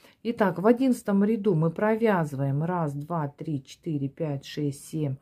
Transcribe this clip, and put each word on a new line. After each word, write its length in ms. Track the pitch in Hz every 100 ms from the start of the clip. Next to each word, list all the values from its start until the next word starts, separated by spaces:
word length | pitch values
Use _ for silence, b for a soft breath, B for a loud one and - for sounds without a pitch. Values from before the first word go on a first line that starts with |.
| b b
Итак, 340 | 220 240 202 175
в 80 | 196
одиннадцатом 560 | 240 262 247 - 202
ряду 320 | 208 226 202
мы 160 | 165 165
провязываем 920 | 165 214 220 226 190 151 139 139 139
раз, 280 | 165 180 156
два, 360 | 143 147 170 147
три, 340 | - 160 147
четыре, 460 | - - - 147 139
пять, 360 | - 160 139
шесть, 400 | - - 147 139
семь, 320 | - 160 147 135